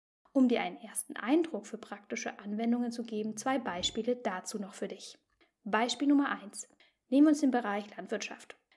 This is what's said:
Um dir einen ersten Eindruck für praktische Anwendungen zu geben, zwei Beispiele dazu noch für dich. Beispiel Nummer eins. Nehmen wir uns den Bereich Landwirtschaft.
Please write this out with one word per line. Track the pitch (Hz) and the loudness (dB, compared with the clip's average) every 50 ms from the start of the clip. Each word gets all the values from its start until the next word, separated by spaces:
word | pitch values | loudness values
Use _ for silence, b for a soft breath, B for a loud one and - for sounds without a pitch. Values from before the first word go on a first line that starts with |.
| _ _ _ _ _ _ | _ _ _ _ _ _
Um | - 277 262 247 | 2 4 4 4
dir | 233 214 | 4 2
einen | 180 180 180 - | 0 -2 -6 -10
ersten | - 208 - - - - - - | -14 -10 -10 -8 -8 -8 -10 -6
Eindruck | - 214 277 339 330 - - 202 202 - | 0 2 4 4 4 2 -2 -8 -8 -10
für | - 214 | -12 -14
praktische | - - 208 202 - - 240 220 - - - - | -12 -14 -14 -14 -10 -8 -8 -6 -6 -8 -10 -8
Anwendungen | - 202 208 214 233 233 240 247 240 240 233 | -8 -6 -4 -2 0 2 2 2 0 -2 -4
zu | - 233 | -6 -8
geben, | 233 220 214 214 220 214 | -6 -6 -6 -4 -6 -6
zwei | - - 262 262 269 | -4 -2 -2 -2 -2
Beispiele | - - 175 180 185 - - 226 220 240 247 | -2 -4 -6 -4 -4 -4 -4 -2 -2 0 -2
dazu | 247 - 226 185 185 - - - 208 | -2 -2 -4 -4 -4 -6 -8 -8 -8
noch | 202 190 - | -10 -10 -10
für | - 214 190 | -8 -8 -8
dich. | 190 - - - - - _ _ _ b b b b _ _ | -8 -12 -14 -18 -18 -20 _ _ _ b b b b _ _
Beispiel | 208 196 214 240 247 - - 302 277 | -2 0 0 0 0 0 0 4 6
Nummer | 285 277 285 - | 6 6 4 2
eins. | - - - 208 - - - - b b b b b b _ _ | -2 -4 -8 -12 -14 -16 -16 -16 b b b b b b _ _
Nehmen | 247 277 294 | 6 8 8
wir | 320 | 8
uns | 302 294 | 8 6
den | 294 262 | 4 4
Bereich | 247 240 233 208 202 208 208 208 - - | 4 2 0 0 -2 -4 -4 -8 -12 -14
Landwirtschaft. | 190 - 226 202 - - - - - - - _ _ _ _ | -8 -6 -6 -6 -6 -8 -10 -14 -16 -20 -20 _ _ _ _